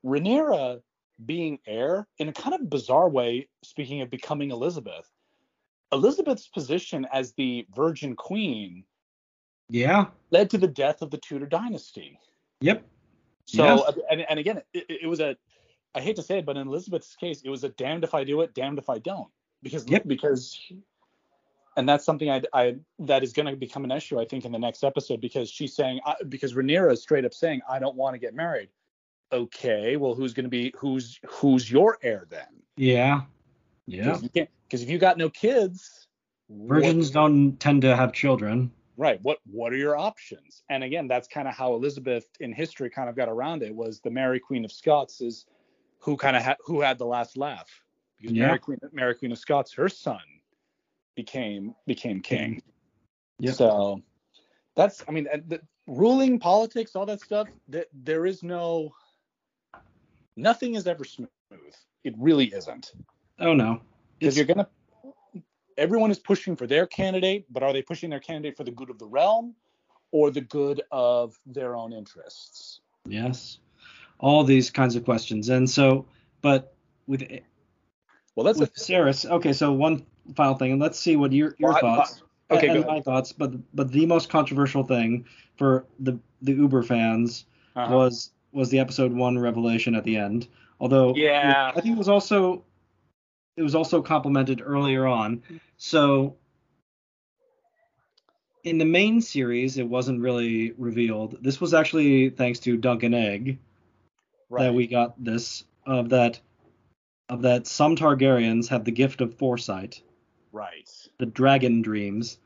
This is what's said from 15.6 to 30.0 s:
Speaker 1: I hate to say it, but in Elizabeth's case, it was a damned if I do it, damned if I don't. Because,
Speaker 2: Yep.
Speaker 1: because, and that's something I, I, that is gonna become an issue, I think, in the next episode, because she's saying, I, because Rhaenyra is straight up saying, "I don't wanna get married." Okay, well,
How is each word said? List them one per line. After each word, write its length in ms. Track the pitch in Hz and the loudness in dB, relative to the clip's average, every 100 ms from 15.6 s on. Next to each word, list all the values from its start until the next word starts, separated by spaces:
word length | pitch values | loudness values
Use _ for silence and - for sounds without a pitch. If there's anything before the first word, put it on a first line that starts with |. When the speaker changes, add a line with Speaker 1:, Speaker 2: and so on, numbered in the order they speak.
| _ _ _ | _ _ _
Speaker 1:
I 80 | - | -10
hate 140 | 143 214 | -6 -6
to 60 | |
say 160 | 156 190 | -4 -6
it, 60 | 151 | -4
but 120 | 139 | -8
in 100 | 135 | -8
Elizabeth's 480 | 143 185 170 - _ | -8 -6 -8 -10 _
case, 260 | 175 143 | -10 -10
it 60 | 135 | -10
was 140 | 135 | -8
a 60 | 131 | -8
damned 340 | - 127 160 | -8 -6 -4
if 100 | 160 | -4
I 100 | 160 | -4
do 180 | 139 147 | -2 -2
it, 120 | 165 | -2
damned 240 | - 135 143 | -4 -6 -6
if 100 | - | -6
I 100 | 113 | -6
don't. 300 | - 190 - _ _ _ | -6 -10 -12 _ _ _
Because, 240 | 135 151 117 | -12 -10 0
Speaker 2:
Yep. 200 | 156 - | 0 2
Speaker 1:
because, 520 | 135 151 131 127 - - 185 - _ _ _ _ _ _ _ _ - | -2 0 -2 -4 -16 -20 -20 -20 _ _ _ _ _ _ _ _ -4
and 100 | 127 | 0
that's 160 | 147 | 2
something 260 | - 151 151 | 2 -2 0
I, 120 | 135 127 | -2 -2
I, 240 | 139 123 127 - - | 0 0 0 -10 -10
that 240 | 143 135 | 0 0
is 80 | 131 | 0
gonna 220 | 117 147 139 | -2 -4 -6
become 300 | 135 - 123 | -10 -10 -6
an 60 | |
issue, 280 | 131 - 127 | -6 -6 -6
I 60 | 113 | -6
think, 180 | 135 123 | -8 -8
in 60 | |
the 80 | 117 | -6
next 240 | 120 - | -6 -4
episode, 380 | 139 135 - 120 | -4 -2 -4 -6
because 280 | 117 - 117 | -6 -6 -8
she's 240 | - 143 - | -8 -8 -4
saying, 260 | 135 127 147 | -4 -4 -6
I, 100 | 156 139 | -6 -8
because 260 | 131 135 | -8 -6
Rhaenyra 380 | 120 131 165 180 | -2 0 4 4
is 100 | 120 | 2
straight 240 | - 147 123 | 2 0 0
up 80 | |
saying, 280 | - 170 139 - | -2 -4 -4 -6
"I 100 | 131 | -6
don't 160 | 131 127 | -6 -4
wanna 220 | 135 127 | -6 -6
get 160 | 117 | -8
married." 360 | 113 170 143 101 _ _ _ _ _ _ | -8 -6 -6 -8 _ _ _ _ _ _
Okay, 640 | 127 120 - 127 107 107 | -4 -4 -6 -2 -2 0
well, 160 | 147 | -2